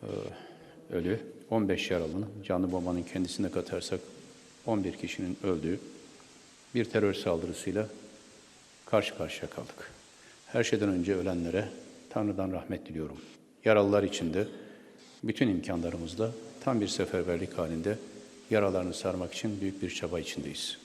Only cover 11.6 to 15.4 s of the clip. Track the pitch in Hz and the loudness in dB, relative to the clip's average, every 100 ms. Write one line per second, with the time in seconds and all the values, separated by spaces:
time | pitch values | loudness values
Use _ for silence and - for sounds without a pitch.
11.6 | 104 - - - - - 104 95 95 92 | 0 -6 -16 -18 -6 0 0 0 0 -2
12.6 | - 92 - 80 76 - - - - - | -4 -6 -4 -6 -6 -8 -16 -20 -20 0
13.6 | 110 107 101 101 98 - 85 82 107 - | 8 8 10 6 6 2 0 2 0 -4
14.6 | - - - - - - 113 110 | -14 -18 -20 -20 -20 -8 -4 2